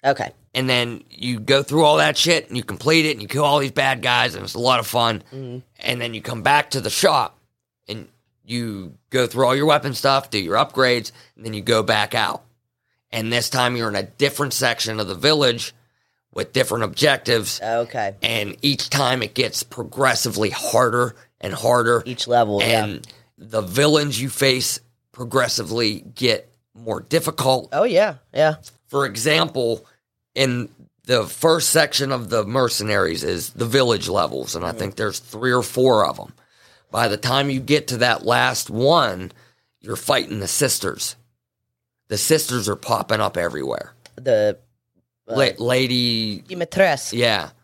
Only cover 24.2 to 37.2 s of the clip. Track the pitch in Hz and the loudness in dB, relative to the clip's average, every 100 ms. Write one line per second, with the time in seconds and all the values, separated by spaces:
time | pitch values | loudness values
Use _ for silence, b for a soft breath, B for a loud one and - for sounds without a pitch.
24.2 | 131 - 135 127 - - _ _ _ - | -6 0 2 2 -2 -6 _ _ _ -14
25.2 | 120 135 120 - 107 113 110 104 - - | -4 0 0 -2 -4 0 0 -2 -10 -2
26.2 | 123 107 - _ _ 104 113 - - 160 | 0 0 -4 _ _ -16 -6 -6 -2 -2
27.2 | 170 160 131 127 - 143 233 180 208 143 | -2 -2 2 2 0 0 2 2 2 -2
28.2 | _ - 156 156 - _ _ 139 139 101 | _ 0 0 0 -12 _ _ -2 -2 -2
29.2 | 120 156 165 131 117 110 b b _ _ | 0 2 0 -2 -2 -4 b b _ _
30.2 | _ - 135 123 117 _ - _ - 123 | _ -2 0 0 -6 _ -20 _ 0 0
31.2 | 98 - 165 165 - 160 147 - 139 127 | 0 0 2 2 2 2 2 0 -2 -4
32.2 | 110 113 104 127 123 - 107 104 87 82 | -2 -2 0 0 0 0 0 2 2 0
33.2 | 76 90 - - 117 135 123 107 - 98 | -2 -4 -6 -6 0 2 2 0 0 0
34.2 | 82 65 64 82 87 - 98 101 107 - | 0 -2 -6 -6 -6 -4 -6 -4 -6 -6
35.2 | - 107 127 123 120 - 131 113 82 50 | -12 -4 0 0 0 2 4 6 4 -2
36.2 | 50 - b b b b b - 117 104 | -14 -20 b b b b b 0 0 0